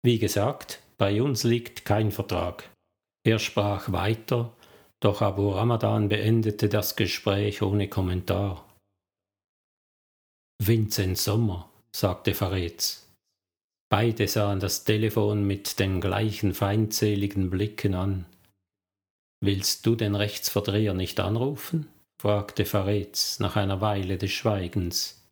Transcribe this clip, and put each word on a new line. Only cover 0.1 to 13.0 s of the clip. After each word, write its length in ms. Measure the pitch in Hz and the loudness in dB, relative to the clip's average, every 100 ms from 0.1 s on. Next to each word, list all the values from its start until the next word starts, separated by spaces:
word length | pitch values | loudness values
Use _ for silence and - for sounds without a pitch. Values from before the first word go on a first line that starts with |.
| 117 | 2
gesagt, 640 | 104 101 110 147 - - _ _ | 2 2 0 -2 -12 -16 _ _
bei 220 | 98 104 | 2 2
uns 220 | 139 123 | 0 0
liegt 420 | 117 120 117 - | 2 0 -2 -14
kein 280 | - 107 110 | 0 2 2
Vertrag." 580 | - - 87 87 - - _ _ _ _ _ | -2 -4 -2 -4 -8 -18 _ _ _ _ _
Er 140 | - 110 | 0 2
sprach 520 | - - 101 95 - | 0 0 0 -2 -2
weiter, 640 | 87 95 113 - 120 117 - - - _ _ | 0 0 -2 -2 -2 -2 -10 -20 -20 _ _
doch 200 | 104 90 | 0 2
Abu 300 | 101 95 101 | 0 2 0
Ramadan 580 | 95 117 117 107 110 104 | 2 2 2 2 2 2
beendete 600 | 104 107 113 110 104 104 | 2 4 4 2 0 0
das 260 | 107 104 | 2 -2
Gespräch 680 | - 90 - - 101 104 - | 0 -2 0 0 2 0 0
ohne 260 | 101 101 95 | 0 0 0
Kommentar. 800 | - 92 92 92 92 98 92 - _ _ _ _ _ _ _ _ _ _ _ _ _ _ _ _ _ _ _ | -2 -2 -2 -2 -2 -2 -6 -14 _ _ _ _ _ _ _ _ _ _ _ _ _ _ _ _ _ _ _
"Vincent 560 | 101 113 107 - 92 92 | 2 2 2 0 -2 0
Sommer", 500 | - 107 113 87 - _ _ | 0 2 0 -2 -10 _ _
sagte 440 | - 98 87 - | -2 -2 0 -2
Faretz. 760 | - 92 95 85 - - - | 0 -2 -2 -4 -4 -6 -6